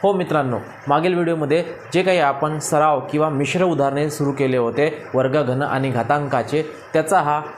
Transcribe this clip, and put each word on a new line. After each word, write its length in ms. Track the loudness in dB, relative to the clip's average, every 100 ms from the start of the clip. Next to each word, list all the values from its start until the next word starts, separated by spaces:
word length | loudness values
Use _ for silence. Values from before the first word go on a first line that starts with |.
हो 100 | 2
मित्रांनो, 440 | 0 0 0 0 -2 -6 -14 0
मागील 260 | 2 2
व्हिडिओमध्ये 500 | 0 0 0 2 0 0 -10 -2
जे 100 | 0
काही 160 | 2 2
आपण 380 | 2 2 -2 -2
सराव 400 | -2 2 4 2 -2
किंवा 180 | 0 0
मिश्र 340 | 0 -2 0
उदाहरणे 460 | 0 2 0 0 -2
सुरू 220 | 0 -2
केले 260 | 0 0 2
होते 320 | 0 2 0 -2 -4
वर्ग 280 | 0 2 2
घन 180 | 0 0
आणि 280 | 0 0 0
घातांकाचे, 720 | -2 0 0 0 -2 0 -2 -4 -10 -4
त्याचा 260 | -2 2 2
हा 200 | 2 -2 -4